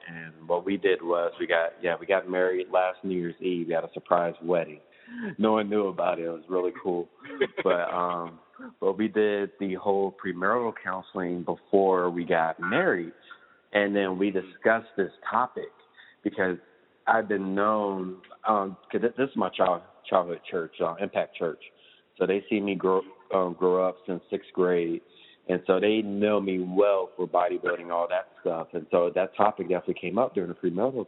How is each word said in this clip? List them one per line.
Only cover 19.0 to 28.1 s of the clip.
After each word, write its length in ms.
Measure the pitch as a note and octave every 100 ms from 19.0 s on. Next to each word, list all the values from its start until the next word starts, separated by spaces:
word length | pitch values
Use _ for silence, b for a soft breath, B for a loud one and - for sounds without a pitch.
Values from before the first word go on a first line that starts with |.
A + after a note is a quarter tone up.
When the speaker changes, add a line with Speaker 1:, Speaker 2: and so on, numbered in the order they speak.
Speaker 1:
this, 120 | A2+ A#2+
this 140 | C3
is 60 | A#2
my 120 | F#2+
child-, 320 | - F#2 F2 - _ -
childhood 320 | F#2+ F2 E2 -
church, 240 | F#2 D#2+ -
uh, 140 | E2+ E2
Impact 360 | G2+ G2 D#2+ -
Church. 260 | E2 D2+ - b b b _ -
So 80 | F2+
they 180 | G2 -
see 100 | G#2+
me 140 | G2+ F#2
grow, 260 | F#2+ F#2+ - - -
um, 200 | F#2+ F2+
grow 300 | E2+ F#2 F#2 F#2
up 80 | - -
since 160 | F2 -
sixth 220 | F#2+ -
grade, 500 | - F2+ F2 E2 E2 - B B B -
and 120 | F2+ -
so 120 | F#2
they 220 | G#2 A2
know 380 | G#2 G2+ G#2 G#2
me 200 | G2 F#2
well 500 | F2+ F#2 G2+ G2 F#2 -
for 100 | F2
bodybuilding, 600 | F2+ F2+ F2+ F2 F2 E2+
all 160 | E2+
that 200 | E2+